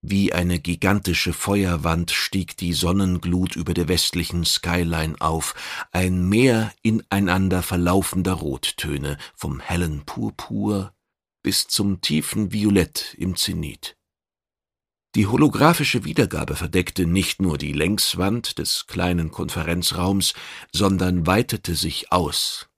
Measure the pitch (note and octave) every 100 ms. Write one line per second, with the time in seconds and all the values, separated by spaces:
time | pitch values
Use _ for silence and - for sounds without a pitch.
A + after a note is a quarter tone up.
0 | - G2 G2 E2+ F2 F2 F2 F2 F#2+ G2+
1 | F#2 E2 - E2 - G2+ F#2+ E2+ D#2 E2
2 | E2+ - - G2 F2 - F2 D#2+ E2+ F#2+
3 | F#2+ F2+ F2 F2+ F#2 - E2+ F2 E2 F2
4 | - F2+ E2 F2 E2 - - F2 E2+ E2
5 | D#2+ D#2+ D#2+ D#2+ - - - - - F2+
6 | F#2 F2+ F2+ G#2 C3 A2+ A2 - A2+ A2
7 | - G2 G2 F2+ F#2+ F2+ F2 F2+ F2 F#2
8 | F#2 F2+ F#2 F2+ D#2+ C2 - - - C#2+
9 | C#2 C#2+ - _ D2+ C2+ - F2 F2 D2+
10 | - - A2 - - A2 G#2 G#2 F#2+ _
11 | _ _ _ _ - - - - G2+ F#2+
12 | - D#2 - A2+ G2+ G#2 G#2 G2+ E2+ -
13 | - - F#2 F2+ - E2 D2+ - - -
14 | _ _ _ _ _ _ _ _ _ _
15 | _ - G2+ C3 D3 - D3 E3+ C#3+ A#2+
16 | F2 D#2 G#2+ D#2 D2+ C#2+ - F#2 F2 -
17 | E2+ F2 F2+ - F#2+ D2 D2 C#2+ E2 G#2
18 | - F2 F#2+ A#2 A#2 - - - - -
19 | F2+ F2 D#2+ - D#2+ - D#2+ E2+ E2+ E2+
20 | F2+ G2 F2+ - - - - - G2+ F#2+
21 | F#2 F2+ D#2+ F#2+ - G#2+ - E2+ E2+ -
22 | - F2+ D#2+ - - - -